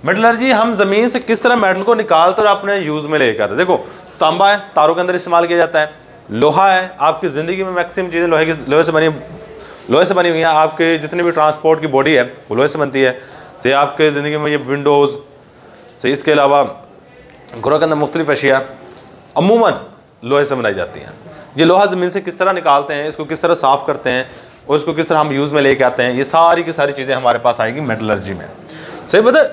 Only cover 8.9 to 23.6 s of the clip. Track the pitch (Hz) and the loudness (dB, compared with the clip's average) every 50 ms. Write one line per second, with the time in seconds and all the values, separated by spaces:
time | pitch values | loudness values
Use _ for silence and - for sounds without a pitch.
8.9 | 160 156 160 160 156 131 - - - - - - - - - - - - - - | 2 2 2 2 0 -4 -12 -16 -18 -18 -18 -20 -20 -20 -20 -20 -20 -20 -4 0
9.9 | 117 151 185 185 202 185 175 175 165 160 165 165 156 151 156 156 156 - 170 165 | 2 2 2 2 2 2 2 2 0 2 0 2 4 4 2 2 0 0 0 0
10.9 | 165 160 147 156 175 175 175 175 170 160 151 151 151 151 - 160 160 151 151 156 | 0 -2 -4 -6 -4 -2 -2 0 2 2 2 2 0 0 2 2 2 2 0 0
11.9 | 131 135 135 143 156 127 - - - - - - 107 117 139 147 - 160 147 135 | 0 2 2 4 4 2 2 0 -6 -18 -10 -6 0 0 0 0 0 -2 -4 -2
12.9 | 123 135 135 127 123 - - - - - - - - - - 123 135 139 147 143 | 0 2 2 2 0 -4 -14 -20 -20 -20 -20 -20 -20 -4 0 2 2 2 2 0
13.9 | - - 156 151 147 147 143 151 151 151 151 151 147 143 123 127 139 143 139 147 | 2 2 2 2 2 0 -4 -4 -4 -2 -2 -2 -2 -2 -2 -4 -4 0 2 2
14.9 | 143 143 147 143 143 - - - - - - - _ - - - - - - - | 4 4 4 2 0 -6 -14 -20 -20 -20 -20 -20 _ -20 -20 -20 -20 -20 -20 -20
15.9 | - - - 120 139 135 - 156 151 147 139 139 143 143 135 - - - - - | -18 -4 -2 -2 -2 0 0 2 2 4 4 4 4 2 2 0 -4 -14 -20 -20
16.9 | - - - - - - - - - - - - - 117 113 127 147 151 165 160 | -20 -20 -20 -20 -20 -20 -20 -20 -20 -20 -20 -20 -16 -6 -2 0 0 0 0 0
17.9 | 156 147 151 143 - 165 156 143 143 - 139 139 135 - 110 - - - - - | 0 -2 -2 -2 -2 -4 -2 -2 -2 0 2 2 2 0 0 -6 -14 -20 -20 -20
18.9 | - - - - - - - - - 143 165 190 226 233 226 185 147 - - - | -20 -20 -20 -20 -20 -20 -20 -6 -2 0 2 4 4 4 4 2 0 -2 -10 -18
19.9 | - - _ _ _ _ - 120 139 143 147 139 139 127 117 107 98 95 85 - | -20 -20 _ _ _ _ -4 0 0 0 2 0 -2 -2 -2 -2 -2 -4 -8 -8
20.9 | - 78 69 - - - - - - - - - - 135 160 170 185 190 202 196 | -10 -16 -18 -18 -20 -20 -20 -20 -20 -20 -20 -14 0 2 4 4 6 4 4 2
21.9 | 180 185 180 180 185 196 190 185 - - 185 190 190 180 160 160 139 143 139 143 | 0 -2 -2 -2 -4 -4 -6 -8 -4 -2 0 0 0 0 2 2 2 2 2 -2
22.9 | 151 143 147 156 151 - 151 143 160 156 - 165 165 - | -6 -6 -6 -6 -8 -8 -8 -8 -6 -2 0 0 0 2